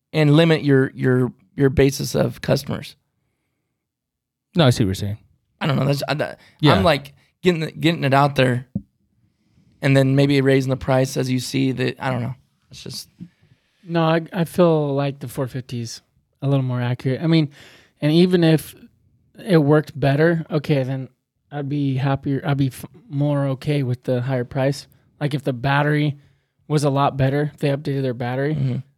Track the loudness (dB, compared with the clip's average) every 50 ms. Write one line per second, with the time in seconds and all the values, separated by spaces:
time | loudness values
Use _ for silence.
0 | _ _ -2 2 4 6 6 6 6 6 4 2 2 2 4 4 2 0 -2 -2
1 | 0 2 2 2 2 0 -4 _ _ _ -4 0 0 2 4 4 2 2 2 -2
2 | -6 -4 -2 -2 -2 -2 -2 -6 -2 -2 -2 -2 -2 -4 -8 -10 -10 -14 -20 _
3 | _ _ _ _ _ _ _ _ _ _ _ _ _ _ _ _ _ _ _ _
4 | _ _ _ _ _ _ _ _ _ _ 0 2 4 4 4 4 2 -2 -2 -4
5 | -4 -8 -8 -10 _ _ _ _ _ _ _ -6 -2 -2 0 0 0 0 -2 -2
6 | -2 -4 -4 -4 -4 -6 -8 -14 _ _ _ 0 4 4 4 4 4 2 2 0
7 | -2 -10 -20 _ _ _ _ _ 0 0 0 0 -2 -8 -8 -2 0 0 0 0
8 | 0 2 4 4 4 2 2 2 0 2 0 -2 -4 _ -10 -10 -10 _ _ _
9 | _ _ _ _ _ _ _ _ _ _ _ _ _ _ _ -4 0 2 4 4
10 | 4 4 4 2 2 2 2 2 4 4 2 2 2 0 -4 -4 -2 0 0 0
11 | 0 0 -2 -4 -4 -2 -2 -4 -4 -4 -4 -2 -2 -2 -2 -2 -4 -6 -6 -6
12 | -6 -4 -4 -4 -4 -6 -8 -12 _ _ _ _ _ _ -20 -18 -16 -16 -14 -16
13 | -16 _ _ -20 -20 -20 _ _ _ _ _ _ _ _ _ _ _ -6 -2 0
14 | 2 2 2 0 -2 -4 -4 -4 -4 -2 2 2 4 4 4 2 0 0 -2 -2
15 | -2 -4 -4 -6 -12 -12 -6 -6 -6 -6 -6 -10 -10 -8 -8 -8 -8 -8 -10 -14
16 | _ _ _ _ _ _ _ -6 -2 0 0 0 0 0 -2 -2 -2 -2 -4 -2
17 | -2 -4 -4 -2 0 2 2 2 2 0 -4 -12 -20 -20 -20 -20 _ _ _ -4
18 | -2 2 4 4 4 4 4 4 4 4 4 2 0 -4 -18 -20 -20 -20 _ _
19 | _ _ _ _ _ _ _ -12 -2 2 4 4 6 6 4 4 2 0 -6 -2
20 | 0 0 2 4 4 2 2 0 -2 -4 -4 -4 -2 0 0 0 0 -2 -4 -6
21 | -8 -10 _ _ _ _ _ _ _ _ -10 -8 -8 -6 -4 -2 -2 -2 -2 0
22 | 0 0 -2 -2 -2 -2 -4 -2 -2 -2 0 0 0 -2 -2 -6 -18 -20 _ -20
23 | _ -8 -4 -2 -2 0 0 0 -2 -2 -4 -6 -4 -4 -2 -2 0 -2 -4 -4
24 | -4 -4 -2 -2 -2 -2 -2 -4 -4 -4 -4 -2 -2 -2 -2 -4 -8 _ _ _
25 | _ _ _ -8 -6 -4 -4 -4 -4 -4 -6 -4 -2 0 0 2 2 2 0 0
26 | 0 -2 -4 -6 _ _ _ _ _ _ _ _ _ -4 -2 -2 0 0 0 2
27 | 0 0 0 0 0 0 0 0 -2 -4 -6 -4 -4 -2 -2 -2 -4 -4 -4 -4
28 | -4 -4 -4 -4 -6 -6 -4 -4 -2 -2 -2 -2 -2 -2 -4 -4 -8 _ _